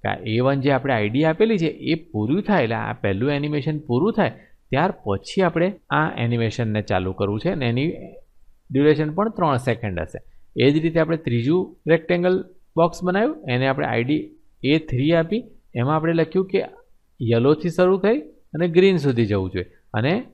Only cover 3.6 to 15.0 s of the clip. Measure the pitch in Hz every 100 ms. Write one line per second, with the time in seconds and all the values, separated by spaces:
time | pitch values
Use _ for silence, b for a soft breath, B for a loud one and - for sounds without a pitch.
3.6 | 135 151 151 120 196 220 160 - B -
4.6 | _ 131 180 - 107 139 - - 180 165
5.6 | 180 202 _ 147 156 - 120 120 113 -
6.6 | 113 107 104 95 92 92 101 107 165 185
7.6 | 120 120 156 - - - - - - -
8.6 | _ 131 147 151 151 160 220 214 165 127
9.6 | 127 113 107 87 82 - - - - -
10.6 | 123 151 165 160 160 160 143 120 120 175
11.6 | 190 - 151 165 - 175 180 185 - -
12.6 | - 160 170 - 180 190 240 311 190 123
13.6 | 135 147 147 117 123 151 156 - - _
14.6 | 131 156 156 123